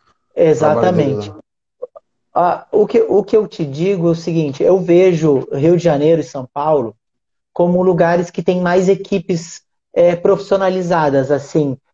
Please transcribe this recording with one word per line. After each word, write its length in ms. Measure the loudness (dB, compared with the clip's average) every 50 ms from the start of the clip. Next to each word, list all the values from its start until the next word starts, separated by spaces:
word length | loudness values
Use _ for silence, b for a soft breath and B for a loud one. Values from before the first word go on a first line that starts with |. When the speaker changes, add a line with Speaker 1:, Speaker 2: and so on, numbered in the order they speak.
| _ _ _ _ _ _ 0
Speaker 1:
Exatamente. 560 | 2 2 4 4 2 2 0 0 2 0 0
Speaker 2:
Trabalho 300 | 2 0 0 0 -2 -4
dele 60 | -6 -10
lá. 60 | -12 -18 -20 _ _ _ _ _ _ -18 -18 -18 -18 -20 _ _ _ _ _ _ -4
Speaker 1:
Ah, 320 | -2 0 -2 -2 -4 -6 -2
o 160 | 0 0 0
que, 140 | 2 2 0
o 240 | 0 2 0 -2 0
que 100 | 0 0
eu 140 | 0 0 -2
te 160 | -6 -8 -8
digo 440 | -8 -6 -4 -2 -2 -2 0 0 0
é 20 |
o 40 | 0
seguinte: 480 | -2 -4 -4 -2 -2 -2 -4 -2 0
eu 160 | 2 2 2 2
vejo 720 | 2 2 4 4 4 4 2 2 2 2 2 0 0 -4
Rio 280 | -4 0 2 2 2 2
de 40 |
Janeiro 380 | 2 0 0 2 2 2 2 0
e 40 | -2
São 220 | -6 -10 -14 -12 -10
Paulo 420 | -8 -4 -2 0 0 0 -2 -4 -10 _ _ _ _ _ _ _ _ _ _ _
como 320 | -4 -2 0 0 0 0
lugares 480 | 2 2 2 2 2 2 2 0 -2 -4
que 120 | -6 -6
tem 180 | -2 -2 -2 0
mais 300 | 0 0 0 2 2 2
equipes, 720 | 0 -2 -2 -6 -6 -6 -4 -4 -6 -6 -6 -10 -20 -20 _ _ _ _ _ _ 0
é, 200 | 2 2 2 2
profissionalizadas, 1160 | 0 0 0 0 0 0 -2 -2 0 0 0 -2 -2 -2 -2 0 0 0 0 0 0 0 0
assim, 480 | -2 -4 -4 -4 -2 -2 -2 -2 -4 -8 _ _